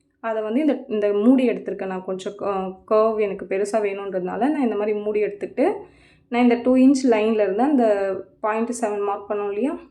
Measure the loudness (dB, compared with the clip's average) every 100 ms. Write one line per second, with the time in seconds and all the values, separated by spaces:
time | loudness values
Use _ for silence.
0 | _ _ -6 -4 -2 0 0 0 -2 -2
1 | 0 2 4 4 2 -2 -6 -8 -8 -8
2 | -8 -8 -8 -8 -6 -4 -6 -10 0 2
3 | 2 2 -2 -4 -4 -4 -2 -2 -2 -4
4 | -6 -6 -4 -2 0 0 0 0 -2 -2
5 | -2 -2 -2 -4 -8 0 0 0 -10 _
6 | _ _ -4 2 4 4 4 6 6 6
7 | 2 2 2 2 0 2 2 4 4 2
8 | 0 -4 -10 -6 -4 -2 -2 -2 -4 -2
9 | -4 -4 -4 -4 -4 -2 -4 -4 -14